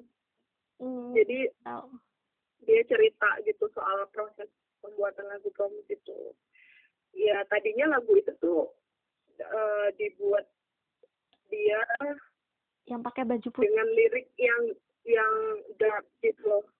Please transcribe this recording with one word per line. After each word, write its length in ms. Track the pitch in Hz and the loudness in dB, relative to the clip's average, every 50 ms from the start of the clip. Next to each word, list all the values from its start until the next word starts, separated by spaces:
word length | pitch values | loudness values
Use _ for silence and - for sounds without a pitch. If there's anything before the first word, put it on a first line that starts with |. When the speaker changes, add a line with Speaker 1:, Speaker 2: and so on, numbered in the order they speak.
| - _ _ _ _ _ _ _ _ _ _ _ _ _ _ - | -8 _ _ _ _ _ _ _ _ _ _ _ _ _ _ -12
Speaker 1:
Hmm, 320 | 254 254 254 247 240 247 247 | -10 -10 -8 -8 -10 -2 2
Speaker 2:
Jadi, 380 | 453 415 - 247 262 262 - - _ | 2 2 2 0 -4 -4 -6 -6 _
Speaker 1:
tahu. 300 | 240 240 240 233 240 262 262 233 _ _ _ _ _ _ _ _ _ _ _ _ - | -14 -12 -12 -12 -14 -16 -20 -20 _ _ _ _ _ _ _ _ _ _ _ _ 2
Speaker 2:
dia 160 | 440 440 453 480 | 4 4 4 4
cerita 400 | - 480 440 440 440 - - 427 415 - - 415 | 2 4 4 4 4 4 2 0 0 0 0 -2
gitu 240 | 427 415 - 427 427 - | -4 -2 -2 -4 -4 -4
soal 320 | - - 196 190 196 202 - | -6 -4 -4 -4 -4 -4 -8
proses 380 | - 214 214 208 _ - 208 - _ _ _ _ _ _ | -8 -10 -10 -10 _ -16 -18 -18 _ _ _ _ _ _
pembuatan 460 | - 415 427 415 403 392 - - 403 403 | -20 -14 -6 -4 -4 -4 -4 -8 -14 -12
lagu 220 | 403 403 208 403 - | -14 -10 -10 -10 -6
Promise 380 | - 403 403 415 415 403 - | -4 -6 -6 -6 -12 -10 -12
itu. 420 | 415 - _ - - - - - - _ _ _ _ _ - _ _ _ _ _ _ _ _ _ - | -12 -12 _ -18 -16 -14 -16 -16 -18 _ _ _ _ _ -20 _ _ _ _ _ _ _ _ _ -6
Ya, 300 | 381 427 208 202 202 - - | 0 0 2 2 0 -2 -2
tadinya 480 | - 208 - 220 - 240 294 320 285 254 | -4 -2 -2 -2 -2 0 0 2 0 0
lagu 160 | 466 - 196 | 4 6 6
itu 160 | 196 - - - - | 6 6 2 -6 -2
tuh, 320 | - 339 349 320 - - - _ _ _ _ _ _ _ _ _ _ _ _ | -2 0 0 0 -2 -2 -6 _ _ _ _ _ _ _ _ _ _ _ _
eh, 500 | - - - - 220 220 214 208 208 208 202 196 - | -16 -12 -8 -4 -4 -2 -2 -2 0 -2 -2 -2 -2
dibuat 480 | 214 202 - 190 202 196 202 202 202 _ _ _ _ _ _ _ _ _ _ _ _ _ _ _ _ _ _ _ _ - | -8 -8 -6 -4 -2 0 0 0 -2 _ _ _ _ _ _ _ _ _ _ _ _ _ _ _ _ _ _ _ _ -10
dia 320 | 415 427 415 415 214 220 - - - - 285 285 294 277 - _ _ _ _ _ _ _ _ _ _ _ _ | -6 0 0 0 2 0 -2 -4 -4 -4 -4 -8 -8 -10 -14 _ _ _ _ _ _ _ _ _ _ _ _
Speaker 1:
Yang 160 | - 240 233 | -12 -12 -10
pakai 240 | 240 240 - 262 254 | -10 -8 -6 -6 -2
baju 220 | 226 247 220 - 240 | -2 -2 -2 -4 -6
putih. 160 | - - - | -2 0 2
Speaker 2:
dengan 200 | - 214 - 220 226 | 2 4 2 2 2
lirik 380 | 453 453 453 453 233 508 508 _ _ | 4 4 4 4 2 0 -8 _ _
yang, 260 | - 494 480 233 480 - - - _ _ _ _ _ - | 0 2 2 2 2 0 -2 -4 _ _ _ _ _ 0
yang 300 | - - 453 440 440 440 440 440 440 427 415 - - - | 2 2 4 4 2 2 0 -2 -4 -4 -6 -10 -14 -2
dark 300 | - 427 427 427 403 - _ _ - - | 0 2 2 2 0 -8 _ _ -2 -2
gitu 180 | 440 - _ - | -2 -2 _ 0
loh. 160 | 415 403 403 415 - _ | 0 0 0 0 -4 _